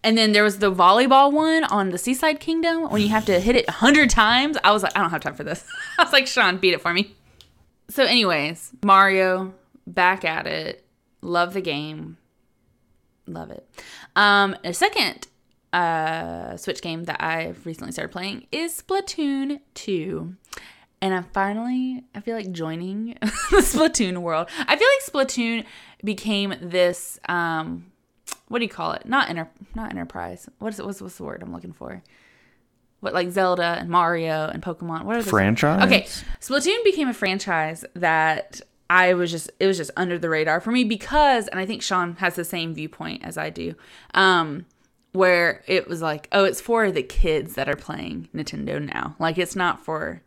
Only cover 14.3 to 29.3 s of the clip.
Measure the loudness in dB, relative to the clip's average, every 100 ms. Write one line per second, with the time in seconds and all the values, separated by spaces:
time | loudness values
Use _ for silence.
14.3 | 4 2 -2 -8 0 0 0 -2 -4 -18
15.3 | _ _ _ _ 0 0 0 -2 -4 -6
16.3 | -10 -10 -10 -8 -8 -8 -8 -8 -6 -4
17.3 | -4 -6 -10 -12 -12 -12 -10 -10 -8 -10
18.3 | -10 -8 -6 -6 -8 -4 -4 -4 -4 -2
19.3 | -2 -4 -6 _ -14 -6 -4 -4 -8 -10
20.3 | -14 _ -20 -20 -20 _ _ -2 -2 -4
21.3 | -2 -2 -2 -4 -2 -4 -6 -12 -12 -8
22.3 | -8 -8 -8 -6 -6 -8 -8 -10 -6 -6
23.3 | -4 4 4 6 2 2 2 -2 -2 -4
24.3 | -4 -4 -6 0 4 4 4 0 -2 -2
25.3 | 0 -2 -2 -8 -18 -20 _ -6 -6 -2
26.3 | -2 -2 -6 -4 2 2 2 -12 -12 -6
27.3 | -2 -2 -2 -6 -10 -14 _ _ _ -18
28.3 | -18 _ -4 -4 -4 -6 -6 -2 -2 0